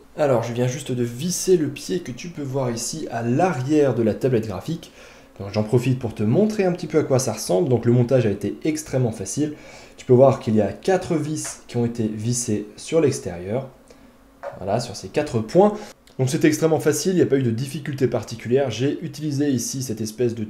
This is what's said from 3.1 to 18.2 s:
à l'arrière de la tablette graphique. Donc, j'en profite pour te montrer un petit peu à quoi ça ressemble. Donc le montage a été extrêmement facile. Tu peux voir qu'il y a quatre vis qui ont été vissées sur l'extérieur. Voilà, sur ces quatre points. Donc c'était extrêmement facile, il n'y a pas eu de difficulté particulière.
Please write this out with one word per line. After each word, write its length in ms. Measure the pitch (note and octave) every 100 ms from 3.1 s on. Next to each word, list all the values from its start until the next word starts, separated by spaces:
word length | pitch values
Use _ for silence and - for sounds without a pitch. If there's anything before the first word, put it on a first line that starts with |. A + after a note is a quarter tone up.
à 120 | A#2
l'arrière 720 | A#2 C3 F#3 C3+ B2+ D3+ C#3
de 80 | A#2
la 120 | A2
tablette 320 | G2+ C3 A#2+ A2
graphique. 460 | F2+ - E3 - - - - - -
Donc, 120 | G2+
j'en 120 | G#2+
profite 340 | G#2+ B2 B2+ C3
pour 160 | A#2
te 80 | -
montrer 420 | G#2+ D3 G#3+ G#3+
un 80 | F#3
petit 140 | E3+ E3+
peu 120 | D#3
à 40 |
quoi 160 | - C3
ça 140 | -
ressemble. 360 | G#2+ - D#3+ D#3+
Donc 180 | A#2+ A#2
le 60 |
montage 340 | B2 A#2+ C3 A2
a 40 |
été 280 | G2 G2+ -
extrêmement 480 | D#3+ D#3 - C3+ A#2+
facile. 420 | G#2+ G2 - D3+ D3+ - - - -
Tu 80 |
peux 80 | -
voir 260 | B2 C3+ C3+
qu'il 160 | -
y 60 | G#2+
a 120 | G2
quatre 440 | - - - - E3+
vis 460 | C#3+ D#3 - - -
qui 120 | A#2+
ont 80 | A#2
été 200 | A#2 G#2+
vissées 600 | G#2+ A2+ B2 - G#2 - -
sur 240 | - D#3+
l'extérieur. 680 | D3 - F#2+ F2 F2+ A#2+ C3+ - - - - - _ _ - -
Voilà, 200 | F#2+ A2
sur 160 | -
ces 140 | - F#2+
quatre 320 | - D3+ A#2
points. 320 | G#2+ E3+ G#3 G#3+ - - _ -
Donc 100 | C3
c'était 200 | D#3 D#3
extrêmement 300 | D3+ D#3+ D#3+
facile, 340 | D#3+ - F#3
il 40 | F3+
n'y 60 |
a 40 | C3
pas 120 | C#3
eu 40 |
de 80 | B2
difficulté 560 | A2+ C3+ D#3+ D#3 C3+ B2+
particulière. 640 | A#2